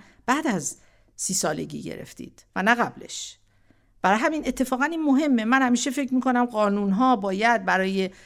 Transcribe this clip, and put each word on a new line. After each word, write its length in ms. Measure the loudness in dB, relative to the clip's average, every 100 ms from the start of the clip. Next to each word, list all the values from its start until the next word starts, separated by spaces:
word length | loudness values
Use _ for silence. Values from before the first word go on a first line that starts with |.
| -14 _ -2
بعد 200 | -2 0
از 300 | -2 -4 -10 _ _ _ -10
سی 180 | -6
سالگی 480 | -4 -2 -4 -6 -10
گرفتید 640 | -12 -12 -14 -16 -18 _ _ -4
و 60 |
نه 120 | 0
قبلش. 640 | 2 0 -6 -14 -14 -14 -18 _ _ _ _ _ _
برای 160 | 0 2
همین 240 | 2 -2 -4
اتفاقاً 380 | -2 -2 0
این 200 | -2 0
مهمه. 400 | 2 4 4 2
من 180 | 4 2
همیشه 280 | 4 2 0
فکر 240 | -4 -2
می‌کنم 300 | 0 2 2
قانون‌ها 720 | 0 2 2 2 0 2 2 2
باید 480 | 0 0 2 2
برای 460 | 2 0 0 0 -2 -6